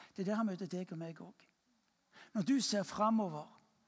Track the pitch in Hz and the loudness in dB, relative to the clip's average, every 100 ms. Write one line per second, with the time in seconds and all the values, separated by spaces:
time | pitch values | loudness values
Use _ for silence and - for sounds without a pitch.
0 | - - 190 214 226 180 190 180 180 165 | -16 -6 -2 2 0 -2 -4 -4 -6 -6
1 | 165 160 170 - _ _ _ _ _ _ | -8 -10 -16 -18 _ _ _ _ _ _
2 | _ - - 220 165 269 - 208 175 - | _ -20 -8 -4 2 2 4 0 0 2
3 | 214 226 190 151 156 - _ _ | 4 4 2 -4 -10 -18 _ _